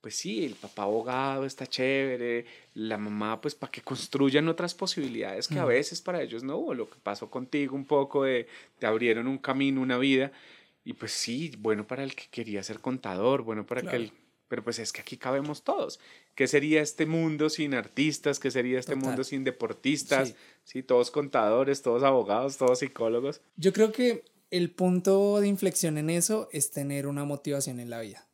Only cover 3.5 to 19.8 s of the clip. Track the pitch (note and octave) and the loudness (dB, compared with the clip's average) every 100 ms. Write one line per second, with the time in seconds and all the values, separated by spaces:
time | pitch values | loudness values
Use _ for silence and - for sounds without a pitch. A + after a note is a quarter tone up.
3.5 | - - - - C3 - C#3 C#3 C#3+ D#3+ | -6 -10 -10 -8 -8 -4 2 4 4 2
4.5 | E3 F3 - F#3+ - C3+ A2+ G#2 G2 - | 0 -4 -4 -4 -2 -4 -4 -6 -6 -4
5.5 | D#3 D3+ B2 D3 E3+ - F3 C3+ A2+ C3 | 0 4 4 2 -6 -6 -4 -4 -6 -6
6.5 | E3+ D#4 B2+ G#2+ - G2+ G2+ G#2+ B2+ B2+ | -4 -4 -4 -6 -6 -6 -6 -8 -10 -4
7.5 | D3 C#3 C#3 C3+ D3 C#3 C#3+ C3+ B2 A#2 | -2 -2 -4 2 2 4 2 2 0 -2
8.5 | - - _ A2+ A2 A#2+ A2+ B2 C3+ - | -16 -20 _ 0 2 4 2 0 -2 -2
9.5 | C3+ C#3 C3+ B2+ B2 C3+ C3 C3+ - - | 2 2 2 2 2 4 4 2 -4 -20
10.5 | - _ _ - - A2 - - B2 E3 | -20 _ _ -14 -10 -8 -6 -4 -6 -8
11.5 | A#2 A2 G#2 G#2+ B2+ C3+ - - - A2 | -4 0 0 -2 -6 -6 -10 -12 -10 -6
12.5 | G2+ F#2+ G#2 - B2+ G2+ F#2 A2+ C3+ A2+ | -6 -6 -8 -6 -6 -4 0 2 2 0
13.5 | G#2+ G2+ B2 F3+ B2 A2+ - _ _ _ | -6 -4 -6 -4 -4 -6 -12 _ _ _
14.5 | A#2 A2 A#2 G#2+ - - B2+ B2+ C#3 D3 | -6 -6 -6 -8 -10 -14 -8 -2 -2 -2
15.5 | D3 - G4 - - - - _ - C3 | -6 -2 -2 -4 -8 -20 -20 _ -2 4
16.5 | C#3+ D3+ D#3 D3 - D#3+ E3 D#3+ D3+ D#3 | 4 4 4 2 -2 0 2 2 2 0
17.5 | D3+ D3 B2+ A2 - D3+ D3 D3 C3+ C3+ | 0 -2 -2 -2 0 0 2 -2 0 0
18.5 | B2+ B2 B2+ B2+ C3+ C3 C3 C3+ C#3 C3 | 0 0 0 -2 -2 -2 -2 -4 -2 -2
19.5 | B2 A2 A2 | -2 -6 -2